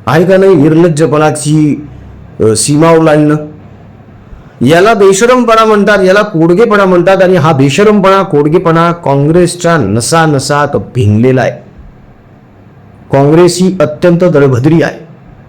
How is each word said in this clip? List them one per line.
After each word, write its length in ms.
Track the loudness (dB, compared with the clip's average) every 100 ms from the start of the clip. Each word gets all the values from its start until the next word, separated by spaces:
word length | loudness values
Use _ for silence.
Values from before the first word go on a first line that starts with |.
| -4
आहे 180 | 0
का 120 | 2 2
नाही 180 | 2
निर्लज्जपणाची, 1300 | 2 2 2 0 0 -2 0 -2 -2 -2 0 0 -4 -10 -20 -20 -20 -14 -4
अ, 160 | -2 -2
सीमा 340 | -2 0 2
ओलांडणं? 460 | 2 2 2 0 -2 -6 -18 -20 -20 -20 -20 -20 -20 -20 -20 -20 -4 0
याला 280 | 2 2
बेशरमपणा 720 | 2 2 2 2 0 0 0
म्हणतात, 400 | 2 0 0 0
याला 180 | 2 0
कोडगेपणा 640 | -2 0 0 2 2 2
म्हणतात. 380 | 2 2 2 2
आणि 140 | 2 2
हा 160 | 0
बेशरमपणा, 680 | 0 0 2 2 2 2 0
कोडगेपणा 680 | 0 -2 0 0 0 0 0
काँग्रेसच्या 840 | -2 -4 -2 0 0 0 -2 -2 -2
नसानसात 1000 | -2 -4 -2 -2 0 -2 -2 -2 -2 -4 -6
भिनलेला 460 | -4 0 0 0 0
आहे. 120 | -2 -6 -16 -20 -20 -20 -20 -20 -20 -20 -20 -20 -20 -20 -20 -20 -4
काँग्रेस 460 | -2 2 2 2 0
ही 160 | -2 -2
अत्यंत 440 | -4 -2 0 0
दळभद्री 580 | 0 2 0 0 0 0
आहे, 240 | -2 -6 -18 -20 -20 -20